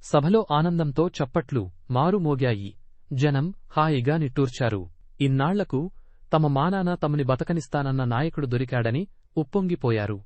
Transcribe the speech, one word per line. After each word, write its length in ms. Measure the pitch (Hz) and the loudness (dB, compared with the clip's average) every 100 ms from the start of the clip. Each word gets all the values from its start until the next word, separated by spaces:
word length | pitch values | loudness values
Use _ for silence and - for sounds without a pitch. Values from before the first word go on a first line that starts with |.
సభలో 440 | - 151 147 220 214 | 2 2 4 2 2
ఆనందంతో 560 | 147 170 170 156 139 170 | 2 2 2 0 0 0
చప్పట్లు 640 | - 143 - 165 135 95 - - | 0 -2 -2 -2 -4 -4 -10 -4
మారుమోగాయి. 840 | 123 156 202 160 143 127 107 101 - - - - | 0 2 2 0 0 0 0 -6 -14 -20 -20 -8
జనం 420 | 139 147 139 156 196 - | 0 2 2 -2 -6 -6
హాయిగా 460 | - 156 147 120 160 | 0 2 2 2 0
నిట్టూర్చారు. 760 | 147 123 135 - 123 104 87 - - - | 0 0 -2 0 -2 -2 -8 -16 -20 -2
ఇన్నాళ్లకు 720 | 139 135 135 202 185 131 175 - - - - | 0 2 2 0 0 -2 -4 -8 -20 -20 0
తమ 140 | 160 151 | 2 4
మానాన 480 | 135 156 190 180 | 2 2 0 0
తమని 300 | 175 156 147 | 0 0 0
బతకనిస్తానన్న 800 | 131 131 - 170 - 147 139 135 | 0 0 0 -4 -2 -2 0 0
నాయకుడు 420 | 127 117 156 160 139 | 0 0 0 -2 -2
దొరికాడని 600 | 120 127 127 117 123 196 - - - | -2 -2 0 0 -2 -4 -10 -8 -4
ఉప్పొంగిపోయారు. 880 | 151 202 185 175 131 113 104 104 | -2 0 0 0 0 0 0 -6